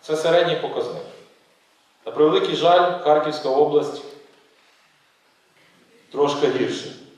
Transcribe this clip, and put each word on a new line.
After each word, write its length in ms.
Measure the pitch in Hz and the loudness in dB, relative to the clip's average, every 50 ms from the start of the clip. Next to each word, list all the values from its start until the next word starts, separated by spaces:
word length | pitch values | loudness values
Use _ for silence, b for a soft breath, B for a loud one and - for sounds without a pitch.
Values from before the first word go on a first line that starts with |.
Це 160 | _ - 156 | _ -4 -6
середній 400 | 156 160 170 165 175 175 170 - | -2 0 2 4 4 2 2 0
показник. 460 | - - 139 127 123 - - - - - - - - - _ _ _ _ _ _ _ _ _ _ _ _ _ _ _ _ | -4 -4 -6 -6 -6 -6 -6 -8 -10 -12 -14 -18 -20 -20 _ _ _ _ _ _ _ _ _ _ _ _ _ _ _ _
На 60 | - - | -12 0
превеликий 440 | 143 151 156 180 190 - - 165 | 2 2 4 4 2 0 0 -4
жаль, 460 | - 147 170 175 180 175 175 175 - - | 0 2 4 4 6 4 2 0 -2 2
Харківська 460 | 151 151 151 151 156 151 - - 135 | 2 2 2 2 -2 -6 -6 -4 -2
область 540 | 131 139 151 147 147 147 139 - - - - - - - - _ _ _ _ _ _ _ _ _ _ _ _ _ _ _ _ _ _ _ _ _ _ _ _ _ _ _ _ _ _ _ _ _ _ _ _ _ - | 2 2 2 4 2 0 0 0 -8 -12 -14 -16 -20 -20 -20 _ _ _ _ _ _ _ _ _ _ _ _ _ _ _ _ _ _ _ _ _ _ _ _ _ _ _ _ _ _ _ _ _ _ _ _ _ -4
трошки 340 | 131 147 143 - 143 - | -2 -2 0 0 0 -2
гірше 460 | - - - - - - - - - - - - - - | -2 0 0 -2 -4 -4 -8 -10 -14 -16 -18 -20 -20 -20